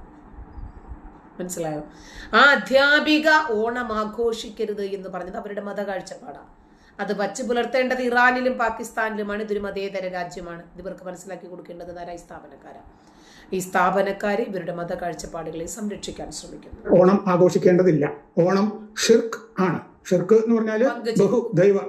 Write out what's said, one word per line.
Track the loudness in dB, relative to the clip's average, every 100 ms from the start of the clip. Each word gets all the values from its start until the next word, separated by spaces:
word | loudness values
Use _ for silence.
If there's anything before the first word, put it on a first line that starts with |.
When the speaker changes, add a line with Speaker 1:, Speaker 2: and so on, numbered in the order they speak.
| -20 -20 -20 -20 -18 -14 -16 -16 -16 -16 -16 -20 -20 -12
Speaker 1:
മനസ്സിലായോ? | -12 -8 -6 -6 -10 -20 -20 -18 0 6
ആ | 6
അധ്യാപിക | 6 2 2 4 4 4 2 4 4 2
ഓണം | -2 -2 -4 -4
ആഘോഷിക്കരുത് | -4 -4 -2 -2 -2 -10 -6 -6 -4
എന്ന് | -6 -6 -8
പറഞ്ഞത് | -10 -8 -10
അവരുടെ | -8 -8
മതകാഴ്ചപ്പാടാണ്. | -8 -6 -6 -6 -8 -16 -16 -18 -20 _ _ _ _ -10
അത് | -6 -2
വച്ചു | -4 -4
പുലർത്തേണ്ടത് | -2 -2 0 0 0 0
ഇറാനിലും | 0 4 4 4 0
പാകിസ്ഥാനിലുമാണ്. | 0 -2 -2 -8 -4 -4 -4 -6 -6
ഇതൊരു | -4 -4
മതേതര | -4 -6 -6 -6 -6
രാജ്യമാണ്. | -6 -8 -10 -12 -14
ഇത് | -16 -14
ഇവർക്ക് | -14 -12 -14
മനസ്സിലാക്കി | -14 -14 -14 -14
കൊടുക്കേണ്ടത് | -18 -16 -16 -14 -14
ആരാ? | -12
ഈ | -14
സ്ഥാപനക്കാരാണ്. | -16 -20 -20 -20 -20 -20 -20 _ _ _ -20 -20 -6
ഈ | -4
സ്ഥാപനക്കാര് | -2 2 2 2 0 -2 -2 -2
ഇവരുടെ | -2 -4 -6
മതകാഴ്ചപ്പാടുകളെ | -8 -6 -6 -8 -8 -10 -10 -10 -8 -10
സംരക്ഷിക്കാൻ | -6 -8 -6 -10 -10 -12
ശ്രമിക്കുന്നു. | -12 -14 -18 -18 -12 4 6
Speaker 2:
ഓണം | 8 6 4
ആഘോഷിക്കേണ്ടതില്ല. | 4 4 6 4 6 6 4 0 -4 -6 2
ഓണം | 2 4 0 -2 -14 -6 4
ഷിർക്ക് | 4 4 -8 -12 -2
ആണ്. | 0 0 -8 -18 -2
ഷിർക്ക് | 0 6
എന്ന് | 4 6 2
പറഞ്ഞാല് | 2 2
Speaker 1:
പങ്കുചേർക്കൽ. | 0 0 -2 2
Speaker 2:
ബഹുദൈവ | 4 2 0 4 4 4